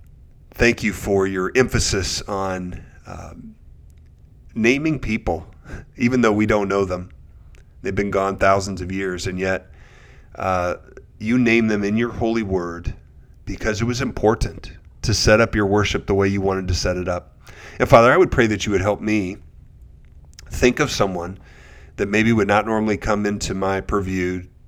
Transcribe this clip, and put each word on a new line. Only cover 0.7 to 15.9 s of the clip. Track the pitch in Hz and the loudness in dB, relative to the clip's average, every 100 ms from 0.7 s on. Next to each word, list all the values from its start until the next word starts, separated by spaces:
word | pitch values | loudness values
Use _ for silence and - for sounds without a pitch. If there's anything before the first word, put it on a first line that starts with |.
| 113 | 2
you | 107 | -2
for | 90 104 98 95 | -4 0 2 2
your | 95 92 123 | 0 0 2
emphasis | 120 113 - 101 87 - | 2 2 0 -2 -2 -6
on, | - 101 95 92 90 87 - - - | -6 -4 -4 -6 -8 -12 -16 -20 -16
um, | 87 87 - - 73 - - - - - - - - - | -14 -14 -16 -20 -20 -20 -20 -20 -20 -20 -20 -20 -20 -12
naming | 113 113 139 160 139 | 0 2 2 0 -2
people, | 107 110 - 82 - - - - - - | -4 -4 -4 -6 -8 -20 -16 -16 -14 -2
even | 120 127 | 0 4
though | 117 | 4
we | 104 110 | 4 2
don't | 107 98 | 2 2
know | 101 | 0
them. | 95 90 90 - - - - - - - | 0 -4 -8 -18 -20 -20 -20 -20 -20 -10
They've | 104 98 | -6 -2
been | 101 | -2
gone | 95 95 95 | 0 -2 2
thousands | 98 98 95 92 | 2 2 0 -6
of | 92 | -6
years, | 95 95 90 92 | -6 -4 -4 -6
and | 92 | -2
yet, | 95 92 - - - - - - - - | -2 -2 -6 -20 -20 -20 -20 -20 -18 -6
uh, | 95 92 87 - - - - - | -2 0 -2 -4 -12 -20 -20 -8
you | 107 123 | -2 2
name | 117 113 110 | 4 4 2
them | 104 101 | 0 0
in | 110 | 0
your | 117 | -2
holy | 110 117 113 | -2 -2 0
word | 101 95 87 85 87 - - - - - - | -2 -4 -4 -8 -8 -10 -14 -20 -20 -16 -12
because | 95 110 101 | -6 -4 -2
it | 117 | -2
was | 120 | -2
important | 131 - 107 117 - - - - - - | -4 0 0 2 -2 -6 -16 -18 -20 -8
to | - | -2
set | 101 - 110 | 2 4 4
up | 117 110 | 4 2
your | 101 | 2
worship | 104 101 | 2 2